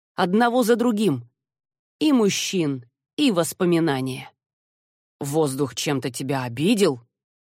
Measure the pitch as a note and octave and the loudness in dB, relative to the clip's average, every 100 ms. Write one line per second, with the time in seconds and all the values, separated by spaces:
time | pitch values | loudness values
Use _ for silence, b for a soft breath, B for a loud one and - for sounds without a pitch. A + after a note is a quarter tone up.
0 | _ - F3 G#3 A#3+ B3 G#3+ A#3 A#3+ G#3 | _ -4 0 2 2 2 2 2 2 0
1 | G#3 C3 - _ _ _ _ _ _ _ | 0 -2 -6 _ _ _ _ _ _ _
2 | D4+ C4 G3+ - - F#3+ D3+ C3 - _ | 2 2 2 0 -2 -2 -2 -4 -10 _
3 | _ - C#4+ E3+ D#3 - F3+ E3+ E3 C3 | _ -2 0 2 -2 -2 0 2 2 -2
4 | C3 C3+ - _ _ _ _ _ _ _ | -4 -8 -14 _ _ _ _ _ _ _
5 | _ - C#3+ D3+ D3+ C3+ C#3 - D#3+ C#3 | _ -12 -4 0 0 0 -4 -4 -4 -2
6 | C3 A#2+ C#3 C3+ B2+ A#2 F3 A3+ F#3 B2 | -4 -6 -6 -4 -4 -2 0 2 2 0
7 | - _ _ _ | -8 _ _ _